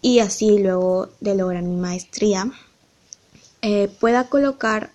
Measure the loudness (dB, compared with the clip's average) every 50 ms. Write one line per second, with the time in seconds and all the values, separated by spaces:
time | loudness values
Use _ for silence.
0 | 2 4 4 4 2 2 -2 0 2 2 4 4 2 0 0 0 0 0 0 -2
1 | -2 -6 -12 _ -4 -2 -2 0 0 -2 -4 -4 -4 -4 -4 -4 -4 -6 -6 -8
2 | -10 _ -6 -2 0 0 0 0 -2 -6 -8 -10 -20 _ _ _ _ _ _ _
3 | _ _ -20 _ _ _ _ -20 _ _ _ _ -4 -2 0 0 0 -2 -2 _
4 | 0 2 2 2 0 2 2 2 2 2 -2 -2 -2 -2 -2 -2 -6 -8